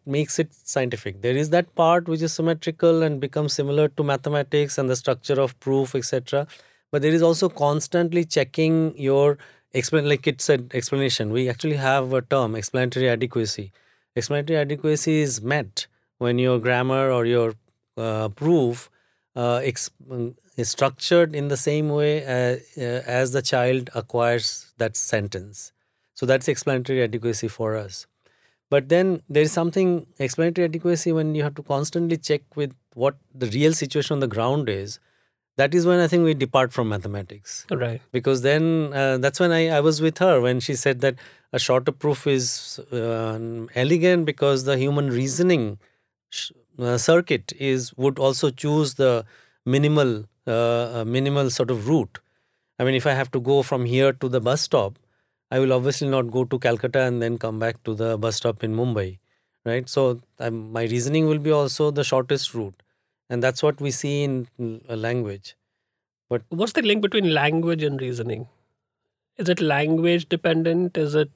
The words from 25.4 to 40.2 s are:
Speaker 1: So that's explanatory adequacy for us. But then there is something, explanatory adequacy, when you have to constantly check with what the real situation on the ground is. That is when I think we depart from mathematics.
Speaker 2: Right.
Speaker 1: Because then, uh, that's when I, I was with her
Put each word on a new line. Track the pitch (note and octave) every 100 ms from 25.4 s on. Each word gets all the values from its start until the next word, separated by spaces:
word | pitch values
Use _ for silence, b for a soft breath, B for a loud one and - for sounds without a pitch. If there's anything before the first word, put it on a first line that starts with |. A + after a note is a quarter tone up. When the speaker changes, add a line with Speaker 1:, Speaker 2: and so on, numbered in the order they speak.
| G2+ G2+ - _ _ _ _
Speaker 1:
So | -
that's | B2+ C3 C#3+
explanatory | C3+ - C3 B2+ C3
adequacy | A#2 A#2 A#2 G#2 A2
for | - A2
us. | G#2+ G2+ F#2+ - _ _ _ _ _ -
But | C#3 C3
then | E3+ F#3+ F3 -
there | D3+
is | D#3
something, | F3 E3+ F#3+ F#3 F3 - -
explanatory | C3+ - E3+ E3+
adequacy, | E3+ D#3+ F3 E3 E3+
when | D#3+ D#3
you | D3+
have | D3
to | C#3+
constantly | - C#3 D3+ F3 E3+ E3
check | - D3 _
with | D3 C#3+ - _
what | A#2 C3+ C#3 _
the | C3
real | B2 G#2 D3+
situation | D#3+ C#3 D3+ C3+
on | D3
the | C3
ground | G#2+ A#2 D3 B2
is. | G2 G#2 - _ _ _ _ _ -
That | C#3+
is | F3
when | F3 F3+
I | E3
think | F3
we | E3
depart | D3 C3 C3+ B2
from | - A2+
mathematics. | G#2 G2+ G2+ F#2+ G#2 - - -
Speaker 2:
Right. | D3 A#2+ A#2 _
Speaker 1:
Because | B2+ C3 C3
then, | C3 D3+ D#3+ D#3+ D3
uh, | C#3 C3+ C3
that's | C#3 -
when | F3+
I, | E3 E3
I | D3+
was | D3+ D3+
with | D#3+
her | D#3